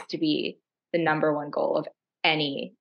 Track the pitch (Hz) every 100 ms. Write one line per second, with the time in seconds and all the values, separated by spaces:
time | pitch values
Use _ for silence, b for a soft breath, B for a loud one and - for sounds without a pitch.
0 | - 156 160 143 - - _ _ _ 170
1 | 160 156 151 147 147 151 151 156 151 -
2 | _ _ 170 156 147 139 180 -